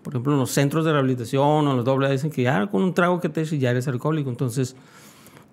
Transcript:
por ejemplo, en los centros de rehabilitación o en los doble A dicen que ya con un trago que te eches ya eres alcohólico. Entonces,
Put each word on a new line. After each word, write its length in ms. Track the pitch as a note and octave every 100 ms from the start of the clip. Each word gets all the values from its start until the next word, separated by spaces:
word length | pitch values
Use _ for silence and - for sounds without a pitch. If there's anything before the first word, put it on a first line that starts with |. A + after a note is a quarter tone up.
por 100 | -
ejemplo, 180 | B2 B2+
en 60 | D3
los 100 | A#2+
centros 340 | D3 C#3 D3+
de 80 | D#3+
rehabilitación 720 | D3 C3 B2 A2+ C3+ C#3+ D3+ D3
o 40 |
en 60 | B2+
los 80 |
doble 240 | A#2 C3+ C3+
A 20 |
dicen 200 | C3+ D#3
que 120 | -
ya 240 | B2 E3 G3+
con 160 | F#3+
un 120 | F#3+
trago 260 | E3 F3 F3+
que 80 | F3
te 140 | D#3
eches 160 | D#3 D3+
ya 100 | B2+
eres 160 | B2 C3
alcohólico. 400 | A#2+ D3 D#3 C3
Entonces, 440 | A#2+ C3 A#2 B2+ - - - - - - - -